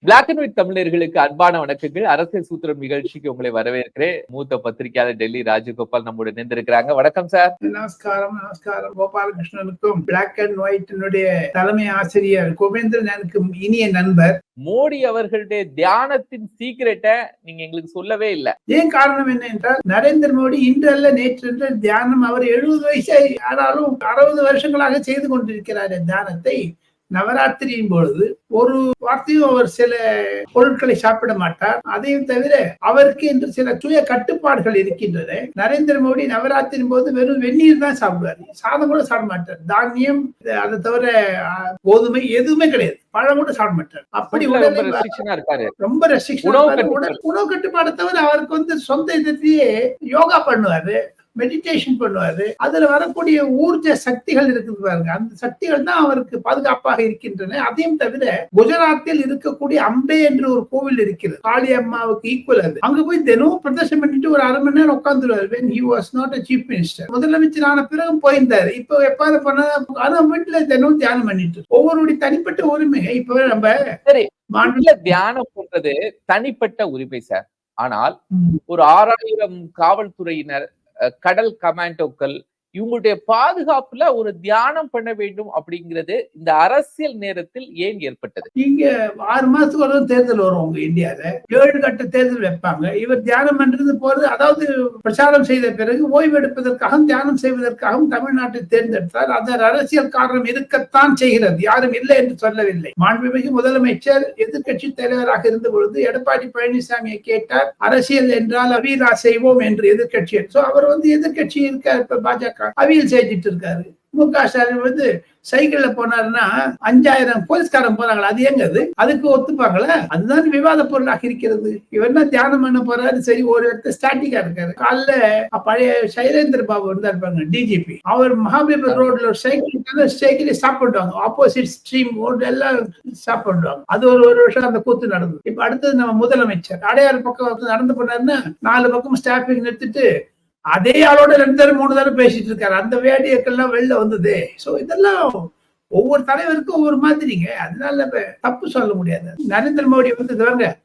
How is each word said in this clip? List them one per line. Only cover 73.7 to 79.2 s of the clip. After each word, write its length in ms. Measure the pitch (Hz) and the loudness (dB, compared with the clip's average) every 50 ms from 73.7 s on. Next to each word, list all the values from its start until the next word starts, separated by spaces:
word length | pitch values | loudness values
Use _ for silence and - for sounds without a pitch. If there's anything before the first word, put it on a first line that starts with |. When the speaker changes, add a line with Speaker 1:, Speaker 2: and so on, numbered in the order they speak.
| 226 277 285 247 214 - _ | 0 0 -2 -4 -6 -6 _
Speaker 1:
சரி, 220 | 554 571 - 214 208 _ _ _ _ | 4 4 4 4 -2 _ _ _ _
Speaker 2:
மாநில 300 | 208 214 226 240 254 262 | 0 0 0 2 2 2
Speaker 1:
வீட்டுல 180 | 240 220 202 185 170 | 6 4 4 4 4
தியானம் 500 | 180 180 180 190 214 240 262 247 - _ | 0 2 2 2 -2 -2 -4 -8 -10 _
பண்றது 420 | 202 185 - - 175 151 151 139 143 185 214 - _ _ | -16 -16 -6 -6 -4 -2 -2 -4 -2 -6 -8 -10 _ _
தனிப்பட்ட 640 | _ 185 202 226 277 240 _ - 214 226 _ 220 180 | _ 0 0 0 -4 -6 _ -4 -6 -2 _ -4 -4
உரிமை 340 | 139 131 131 123 131 123 113 | -4 -8 -10 -10 -12 -14 -10
சார். 240 | _ 98 95 98 _ _ _ _ _ _ - | _ -6 -6 -6 _ _ _ _ _ _ -6
ஆனால் 380 | 117 127 117 104 117 139 - - _ _ | -6 -4 -2 0 -2 -2 -2 -4 _ _
Speaker 2:
ம். 280 | 190 185 175 170 165 156 _ | -2 0 2 2 0 0 _
Speaker 1:
ஒரு 160 | _ 170 170 160 147 156 | _ 0 4 6 6 8
ஆறாயிரம் 640 | 185 214 220 233 226 | 6 6 4 2 -2